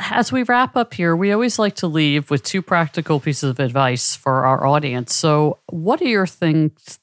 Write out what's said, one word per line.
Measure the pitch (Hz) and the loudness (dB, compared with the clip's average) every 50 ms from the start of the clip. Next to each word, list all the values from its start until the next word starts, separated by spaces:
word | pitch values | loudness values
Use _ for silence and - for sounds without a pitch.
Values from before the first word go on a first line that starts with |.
| - - | -6 -4
as | 208 - 233 - 254 | -2 -2 0 0 0
we | 262 247 | -2 0
wrap | 233 247 247 254 247 - | 2 2 2 2 2 0
up | 247 240 233 - | -2 -2 -2 -2
here, | - 175 170 165 | -2 0 0 2
we | 165 190 202 | 2 2 2
always | 202 214 240 247 208 - | 2 2 0 0 0 0
like | 214 202 202 | 0 0 -2
to | - - | -2 -4
leave | 175 151 160 156 147 143 147 143 - | -2 0 2 2 2 2 0 0 0
with | 147 139 - | -2 -2 -2
two | - - 190 | -2 -6 -4
practical | 175 - 185 175 165 147 - - 151 - 156 143 | -2 0 0 0 0 0 -2 -6 -2 0 0 0
pieces | - 156 143 - - 139 | 0 -2 -4 -2 -2 -2
of | 127 123 | -2 -2
advice | 139 123 120 135 139 127 123 123 - - - | -2 -2 0 2 2 2 0 0 -2 -4 -6
for | - - 135 131 131 131 | -4 -2 0 0 2 2
our | 131 135 - - | 2 2 2 2
audience. | 135 143 151 151 139 123 123 123 - - | 2 2 2 0 -2 -4 -4 -4 -4 -4
So | - - 165 151 147 151 151 - - _ | -2 0 2 2 4 2 2 0 -4 _
what | - - 170 160 190 254 330 | -12 -10 -6 -2 0 0 0
are | 370 262 | 0 0
your | 233 202 190 | 0 0 0
things | 175 - - - 165 156 160 156 151 - _ - - - - | -2 -2 -2 0 2 2 2 2 0 -2 _ -20 -20 -20 -20